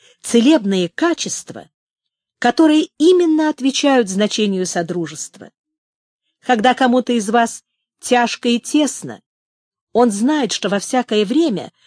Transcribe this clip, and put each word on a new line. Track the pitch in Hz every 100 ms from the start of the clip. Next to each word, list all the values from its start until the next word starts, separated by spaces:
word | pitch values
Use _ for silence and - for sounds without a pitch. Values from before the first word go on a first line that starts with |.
| _ _
целебные | - 233 240 311 196 190 170
качества, | - 339 320 - - - - - _ _ _ _ _ _ _
которые | 240 285 320 311 - -
именно | 320 359 339 311 311
отвечают | - 262 - 285 262 196
значению | 190 208 - 214 190 180
содружества. | 180 170 175 156 156 - 196 202 _ _ _ _ _ _ _ _ _
Когда | - 233 247
кому-то | 247 262 247 247
из | 240 202
вас | 233 233 - _ _ _ _
тяжко | - 240 240 - 240
и | 240
тесно, | - 294 269 - 139 104 _ _ _ _ _ _ _
он | 220 247
знает, | 202 247 302 226
что | - 202
во | 196
всякое | - 254 240 214 202
время | 285 330 180 117 _